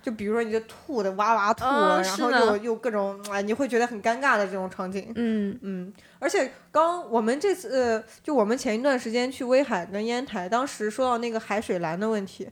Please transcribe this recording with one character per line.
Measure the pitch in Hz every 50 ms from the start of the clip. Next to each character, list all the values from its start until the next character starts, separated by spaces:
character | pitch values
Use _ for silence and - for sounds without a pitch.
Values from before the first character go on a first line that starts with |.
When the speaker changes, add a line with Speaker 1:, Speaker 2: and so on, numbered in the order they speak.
| _
Speaker 1:
就 | 269
比 | 226 214 208
如 | 202 214
说 | 233 233
你 | 220
就 | 214 226
吐 | 220 - - - - - 294 233
得 | 196 190 190
哇 | 190 208 220 233
哇 | 220 196 208
吐， | 226 - 220
Speaker 2:
嗯， | 254 277 285 302 302 302 294 -
Speaker 1:
然 | - -
后 | 302 269 247
又， | 262 247
Speaker 2:
是 | 226
呢。 | 220 208 208
Speaker 1:
又 | 214 240 220
各 | 220 - 254
种， | 214 208 196 196 196 196 202 208
哎， | 202 202
你 | 202 208
会 | 220 233 285
觉 | 247 247 226
得 | 240
很 | 240 240 208 190
尴 | 226 233 254
尬 | 269 277 247
的 | 208 202
这 | 185 185
种 | 196 190 185
场 | 185 - 190 185
景。 | 190 196 - 226 226
Speaker 2:
嗯。 | 226 233 226 220 214 202 196 214 - -
Speaker 1:
嗯， | 196 190 185 180 190 208 - - - _ _
而 | - -
且 | - 392 269 254 - - - _
刚 | - 294 320 339 349 349 330 214
我 | 226 233
们 | 220 220 254 294
这 | 302 403 370
次、 | - - 214 247
呃， | 262 254 240 226 220 220 - - -
就 | _ -
我 | 302 254 208
们 | 202 240
前 | 269 - 262 214 220
一 | 254
段 | 285 269 254
时 | 240 226
间 | 220 247 247 254
去 | 262 - 269
威 | 240 254 262 294
海 | 277 233 180 170
跟 | 175 185 202 214
烟 | 233 233 247 262
台， | 277 208 202 180
当 | 180 226 240 262
时 | 285 - - 214 214
说 | 208 - 262 254
到 | 240
那 | 233 233 240
个 | 226 220
海 | 220 - 202 208
水 | 214 - 208 175
蓝 | 170 160 165 175
的 | 208
问 | 220 226 208 196
题， | 190 - - 370 254